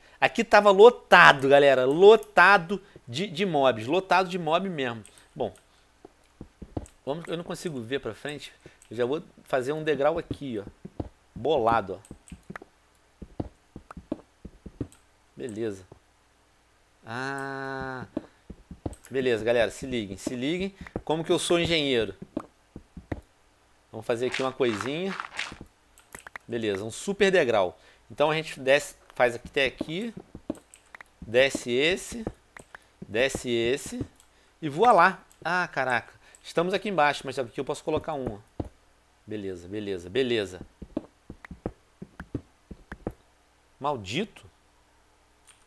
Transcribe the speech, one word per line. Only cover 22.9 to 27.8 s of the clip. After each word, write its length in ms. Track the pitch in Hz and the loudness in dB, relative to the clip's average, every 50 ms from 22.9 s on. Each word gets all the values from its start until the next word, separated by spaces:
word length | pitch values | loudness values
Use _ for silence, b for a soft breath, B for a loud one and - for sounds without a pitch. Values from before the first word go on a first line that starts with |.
| - - - - - - - _ _ _ _ _ _ _ _ _ _ _ _ _ | -20 -18 -12 -12 -12 -12 -14 _ _ _ _ _ _ _ _ _ _ _ _ _
Vamos 160 | - 110 110 | -16 -10 -6
fazer 200 | - 120 113 127 | -4 -4 -2 -2
aqui 140 | 123 - - | -4 -2 -2
uma 120 | 131 131 127 | -4 -4 -2
coisinha. 640 | - 131 120 110 98 98 127 147 165 185 196 185 - - - - - - - - - - - _ _ _ _ _ - - _ - - - - - - _ | 0 0 0 0 -2 -4 -6 -6 -6 -6 -6 -8 -8 -10 -12 -10 -12 -12 -12 -12 -16 -20 -20 _ _ _ _ _ -20 -20 _ -20 -20 -20 -18 -20 -18 _
Beleza, 380 | - 117 120 110 107 98 95 104 | -10 -8 -6 -4 -4 -4 -4 -6
um 60 | 113 | -10
super 400 | 110 - - 202 196 - 208 190 | -10 -10 -8 -6 -2 0 2 4
degrau. 480 | 185 180 151 117 110 104 92 87 - b | 4 4 2 2 2 2 0 0 -4 b